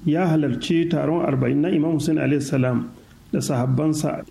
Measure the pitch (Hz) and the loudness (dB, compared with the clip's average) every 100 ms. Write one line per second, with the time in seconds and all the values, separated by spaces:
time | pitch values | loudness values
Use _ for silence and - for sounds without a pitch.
0 | 165 160 175 156 143 120 - 165 170 160 | -2 0 2 2 0 -2 0 0 2 0
1 | 143 170 151 139 127 143 170 160 160 156 | 0 0 0 0 0 2 2 2 0 0
2 | 160 151 135 143 135 139 127 120 - - | 0 0 2 0 0 0 0 0 -4 -12
3 | - - - 135 131 127 127 131 156 151 | -20 -20 -6 -4 -2 -2 0 0 0 0
4 | 151 143 - | -2 -4 -6